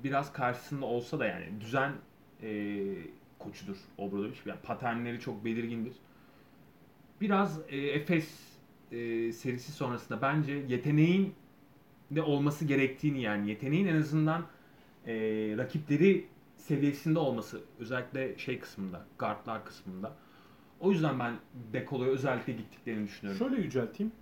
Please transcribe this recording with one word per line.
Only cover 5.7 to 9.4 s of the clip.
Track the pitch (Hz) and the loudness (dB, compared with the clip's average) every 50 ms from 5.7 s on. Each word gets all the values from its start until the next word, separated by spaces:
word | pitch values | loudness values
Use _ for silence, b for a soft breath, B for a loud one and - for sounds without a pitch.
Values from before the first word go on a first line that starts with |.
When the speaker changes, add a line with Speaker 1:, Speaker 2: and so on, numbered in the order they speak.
| 117 117 110 123 - - - B B B B B B B B B B B B B - - - - - - - - - - | -4 -4 -6 -6 -8 -12 -20 B B B B B B B B B B B B B -20 -20 -20 -20 -20 -20 -20 -18 -8 -4
Speaker 1:
Biraz, | 202 208 202 190 202 175 156 156 156 - | 0 2 4 4 4 4 0 -4 -8 -6
e, | 139 139 | -4 -2
Efes, | 139 143 - 151 151 - 175 160 156 - - - - - - - - - - - - - | 0 0 0 0 2 2 2 2 2 0 -6 -16 -20 -20 -20 -20 -20 -20 -20 -20 -16 -10
e, | - 117 117 117 117 113 117 117 | -8 -6 -2 -2 0 0 0 0
serisi | 113 - | -2 -2